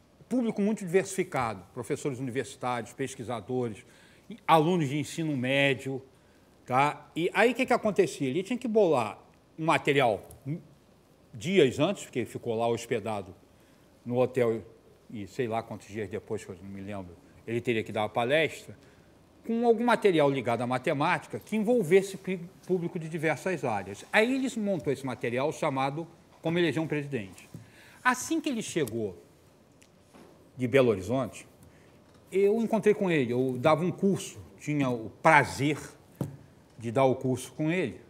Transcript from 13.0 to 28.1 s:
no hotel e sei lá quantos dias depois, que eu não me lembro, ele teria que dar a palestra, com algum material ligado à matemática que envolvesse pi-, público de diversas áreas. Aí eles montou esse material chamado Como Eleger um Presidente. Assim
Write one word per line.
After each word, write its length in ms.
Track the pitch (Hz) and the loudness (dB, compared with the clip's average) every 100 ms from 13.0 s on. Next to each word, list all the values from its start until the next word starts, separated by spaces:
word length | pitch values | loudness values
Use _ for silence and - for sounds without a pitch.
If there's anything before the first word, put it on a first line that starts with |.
| 110 107 90 - _ _ _ _ _ _ | -4 -8 -8 -16 _ _ _ _ _ _
no 160 | 120 123 | -4 0
hotel 420 | 120 127 117 113 - - _ - - | 2 2 0 0 -6 -20 _ -20 -14
e 160 | 113 95 | -12 -10
sei 220 | - 120 | -4 -2
lá 140 | 113 | -4
quantos 260 | - 107 - | -6 -12 -12
dias 200 | 104 98 | -8 -6
depois, 360 | 104 - 107 | -8 -8 -8
que 60 | - | -8
eu 60 | 90 | -16
não 60 | 98 | -14
me 140 | 98 | -14
lembro, 340 | 98 101 90 85 - - - | -10 -12 -12 -18 -20 -16 -6
ele 140 | 117 | -4
teria 220 | 123 110 | 0 -2
que 80 | 104 | -2
dar 140 | 107 | -2
a 40 | 107 | -2
palestra, 680 | 123 120 156 151 - - - - - - - _ - - | 0 2 2 0 -4 -18 -20 -20 -20 -20 -20 _ -14 -6
com 200 | 233 240 | 0 2
algum 180 | 220 | 4
material 460 | 240 220 202 160 143 | 4 4 4 4 4
ligado 300 | 135 117 117 | 2 0 -2
à 60 | 123 | 0
matemática 720 | 127 170 143 160 165 - - | -2 0 0 0 -2 -4 -12
que 160 | - 220 | -6 -2
envolvesse 640 | 214 247 156 190 190 - | 2 2 4 4 4 -6
pi-, 220 | - 185 170 - - | -8 -8 -10 -12 -4
público 320 | 180 170 180 | -2 -2 -6
de 100 | 160 | -8
diversas 560 | 165 156 147 190 165 | -2 -2 -2 -4 -2
áreas. 400 | 131 104 95 101 - | -2 -4 -6 -12 0
Aí 220 | 202 233 | 2 4
eles 200 | 269 254 | 2 -2
montou 380 | 226 202 180 151 | -2 -2 -2 -2
esse 140 | 127 135 | -2 -4
material 440 | 120 123 120 147 | -6 -4 -2 -2
chamado 540 | 151 160 139 135 147 165 - - - | -2 -2 0 -2 -4 -10 -16 -20 -8
Como 160 | 160 170 | -2 2
Eleger 240 | 170 139 | 2 0
um 40 | 156 | -2
Presidente. 640 | 151 143 131 98 - - - - - - - | -4 -4 -6 -8 -14 -18 -18 -20 -20 -20 -4
Assim 380 | 254 | 0